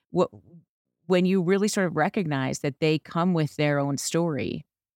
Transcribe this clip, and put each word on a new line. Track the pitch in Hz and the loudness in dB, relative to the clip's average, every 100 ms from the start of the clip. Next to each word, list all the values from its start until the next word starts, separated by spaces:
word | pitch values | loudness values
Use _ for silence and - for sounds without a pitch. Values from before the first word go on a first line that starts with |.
| _ | _
what, | 170 - 104 107 170 _ _ _ _ - | -2 -2 -4 -20 -20 _ _ _ _ 0
when | 185 180 | 2 4
you | 190 | 2
really | 175 196 208 | 2 2 0
sort | 208 180 | 0 -2
of | 151 | 0
recognize | 156 220 160 139 131 131 | 0 0 -2 -2 -2 -4
that | 147 - | -6 -2
they | 156 156 | 0 0
come | - 170 180 | -2 -2 0
with | 170 147 - | 0 -2 0
their | 147 143 | 0 0
own | 139 139 | -2 -4
story | - 165 170 135 - 156 - _ _ | -2 -2 0 -2 -4 -6 -12 _ _